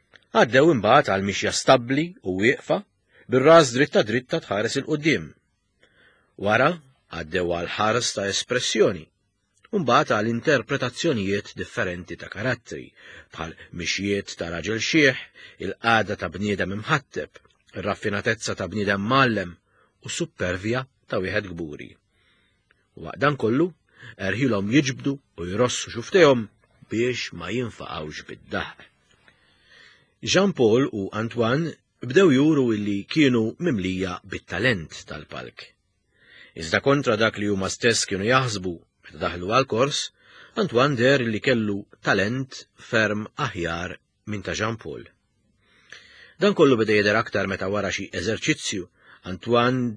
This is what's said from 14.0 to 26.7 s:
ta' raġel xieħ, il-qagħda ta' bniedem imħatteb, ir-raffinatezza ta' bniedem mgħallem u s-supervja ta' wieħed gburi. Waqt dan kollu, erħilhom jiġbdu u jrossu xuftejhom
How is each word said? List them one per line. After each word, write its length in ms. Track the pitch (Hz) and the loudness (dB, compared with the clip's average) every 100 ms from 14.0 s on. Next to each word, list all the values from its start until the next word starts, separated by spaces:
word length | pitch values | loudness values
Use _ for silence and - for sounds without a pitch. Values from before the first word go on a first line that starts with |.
| 101 101 - - | -2 -4 -6 -10
ta' 140 | 85 | -8
raġel 260 | 85 87 110 | -6 -4 -4
xieħ, 360 | - 160 139 123 - - - - 90 | 0 4 4 2 -6 -20 -20 -12 -10
il-qagħda 500 | - 117 113 98 101 | -4 2 2 2 -4
ta' 140 | 90 | -6
bniedem 440 | 90 104 95 90 101 | -4 -4 -2 -4 -6
imħatteb, 640 | 110 151 - - 73 - _ _ _ | -2 -2 -2 -10 -10 -14 _ _ _
ir-raffinatezza 800 | 98 98 98 107 101 117 110 - | -8 -4 -4 -4 -2 -2 -2 -4
ta' 140 | 98 92 | -6 -4
bniedem 320 | 107 101 101 | -2 0 0
mgħallem 480 | 104 135 127 104 90 82 _ _ _ _ - | 2 4 4 2 -4 -12 _ _ _ _ -10
u 20 | |
s-supervja 760 | - 170 - 92 92 104 127 131 _ - | -8 -8 -4 -4 -4 -4 -4 -6 _ -8
ta' 80 | 113 | -6
wieħed 300 | 92 104 95 | -2 -4 -4
gburi. 380 | 85 80 71 58 - _ _ _ _ _ _ _ _ _ - | -8 -10 -12 -16 -20 _ _ _ _ _ _ _ _ _ -16
Waqt 180 | 80 - | -14 0
dan 120 | 139 139 | 0 2
kollu, 260 | 110 131 180 - _ _ - | 0 2 0 -4 _ _ -20
erħilhom 560 | - 98 107 135 101 101 | -8 -4 0 0 0 2
jiġbdu 420 | 139 135 120 135 139 | 2 2 -2 -6 -6
u 300 | _ - 87 | _ -10 -4
jrossu 400 | 104 123 - - 98 | 0 0 -2 -8 -10
xuftejhom 500 | - 196 147 123 104 _ _ | 2 6 8 6 0 _ _